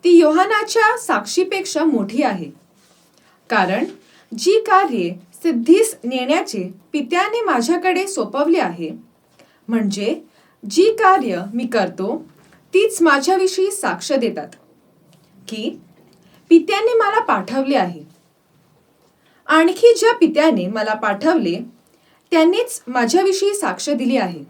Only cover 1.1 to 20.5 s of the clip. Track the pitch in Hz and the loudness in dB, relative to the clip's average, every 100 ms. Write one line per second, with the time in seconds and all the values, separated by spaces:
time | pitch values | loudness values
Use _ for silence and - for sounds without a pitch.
1.1 | 226 208 - 370 - 381 311 311 247 196 | -4 -2 -4 -2 -4 -6 -2 0 0 -2
2.1 | 233 269 190 147 - _ _ _ _ _ | -2 -2 -2 -10 -16 _ _ _ _ _
3.1 | _ _ _ _ 220 180 - 349 - _ | _ _ _ _ -2 0 -2 -4 -8 _
4.1 | _ _ 233 339 453 440 381 392 233 170 | _ _ -4 2 2 4 2 2 -2 -4
5.1 | 180 - - 330 240 233 370 440 - 240 | -8 -18 -6 -4 -2 4 4 4 -2 -6
6.1 | 262 247 320 359 214 185 - _ 294 247 | -6 -2 -2 -2 -8 -8 -12 _ -8 -4
7.1 | 349 415 453 427 254 233 339 359 359 392 | -2 -2 -2 0 0 0 0 0 -2 -4
8.1 | - 202 269 294 339 202 175 160 - - | -6 -6 -2 0 0 0 -6 -10 -12 -20
9.1 | _ _ _ - _ - 226 208 202 208 | _ _ _ -20 _ -4 -2 -2 -4 -4
10.1 | 320 - _ _ _ 202 - 415 440 403 | -6 -10 _ _ _ -6 2 2 4 2
11.1 | 381 240 175 202 233 254 226 185 180 190 | 2 0 -6 -6 -8 -4 -2 -4 -4 -8
12.1 | 320 - _ _ _ _ 370 440 - 330 | -8 -12 _ _ _ _ 2 2 2 2
13.1 | 277 269 381 370 381 381 392 214 175 - | 4 2 0 0 0 -2 -2 -6 -6 -4
14.1 | 269 233 165 147 - _ _ _ _ _ | -2 -2 -6 -12 -18 _ _ _ _ _
15.1 | _ _ _ - 220 233 - _ _ _ | _ _ _ -14 -8 -8 -10 _ _ _
16.1 | _ _ _ _ 330 311 403 453 453 415 | _ _ _ _ 4 4 0 2 2 2
17.1 | 440 453 220 202 247 269 269 185 165 147 | 0 0 -4 -2 -4 -2 0 -2 -6 -18
18.1 | _ _ _ _ _ _ _ _ _ _ | _ _ _ _ _ _ _ _ _ _
19.1 | _ _ _ - 311 330 370 466 466 453 | _ _ _ 0 2 2 4 4 6 2
20.1 | 466 330 294 320 | 2 2 4 2